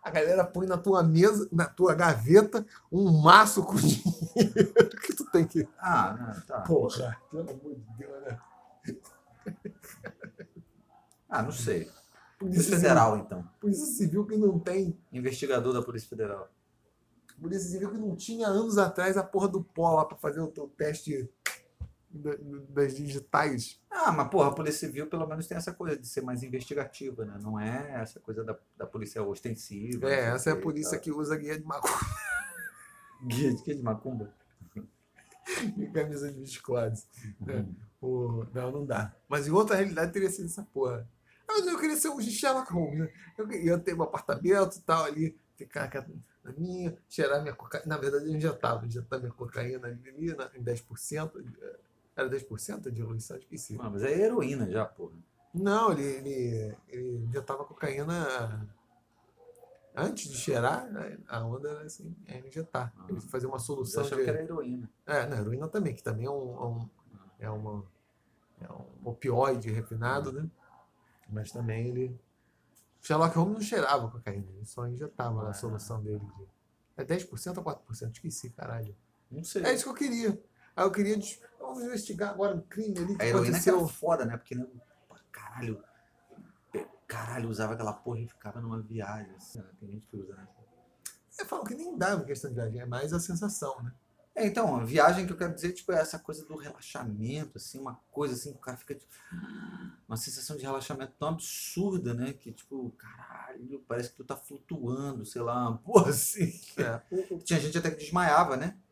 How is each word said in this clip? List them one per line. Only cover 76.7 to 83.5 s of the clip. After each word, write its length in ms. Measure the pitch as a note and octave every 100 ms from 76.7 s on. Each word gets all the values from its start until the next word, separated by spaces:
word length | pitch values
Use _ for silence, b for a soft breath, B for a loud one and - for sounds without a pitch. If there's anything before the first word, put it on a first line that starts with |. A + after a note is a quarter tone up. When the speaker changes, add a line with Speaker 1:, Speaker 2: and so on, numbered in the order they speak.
| _ _ -
Speaker 1:
é 60 |
dez 200 | B2+ E3+
por 140 | F3 A2+
cento 200 | - F3+
ou 60 |
quatro 200 | E3+ C#3+ _
por 100 | A2
cento? 180 | A#2 A#2
Esqueci, 340 | E3 - B2
caralho. 440 | - A#2+ A#2 A2 G#2 _ _ _
Speaker 2:
Não 120 | C3+
sei. 200 | E3+ G3+
Speaker 1:
É 100 | E3+
isso 100 | D#3+
que 60 | C4+
eu 40 |
queria. 480 | B3 C#4+ A#3 A3+ G3+ - b b -
Aí 100 | F#3
eu 60 |
queria 260 | G3 G3+ G#3+
des-, 220 | G3+ - - _
vamos 240 | B3+ B3+
investigar 460 | A#3+ A#3+ - E3+ G3+
agora 240 | G3+ G3+ F3+
um 60 |
crime 360 | - - A3 F#3
ali 180 | F3 G3+
que 60 |
Speaker 2:
A 60 | A2+
heroína 160 | -
que 60 | -